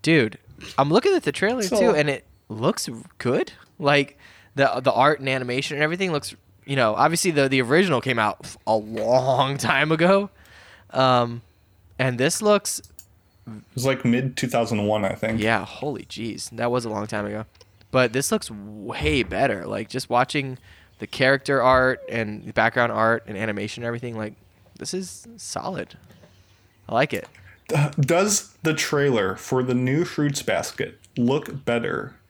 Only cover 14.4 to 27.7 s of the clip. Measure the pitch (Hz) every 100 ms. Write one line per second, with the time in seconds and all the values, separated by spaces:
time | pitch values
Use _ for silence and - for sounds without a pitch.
14.4 | 127 123 110 110 104 107 101 - 110 110
15.4 | 110 113 - - 143 123 - - 113 98
16.4 | - 113 120 123 117 107 104 107 104 107
17.4 | 110 _ - _ _ 131 123 120 139 220
18.4 | - 107 101 107 104 - 151 143 107 90
19.4 | 135 101 80 104 110 127 - 120 131 147
20.4 | 135 127 - - _ _ 104 - 131 135
21.4 | - 139 123 131 131 127 - 117 107 104
22.4 | - 113 113 123 117 110 113 117 - 101
23.4 | 110 104 104 - 120 117 123 113 107 -
24.4 | _ _ _ - - 185 180 - 233 226
25.4 | - - - 190 - - - - - _
26.4 | _ _ _ _ - 113 151 123 - -
27.4 | - - -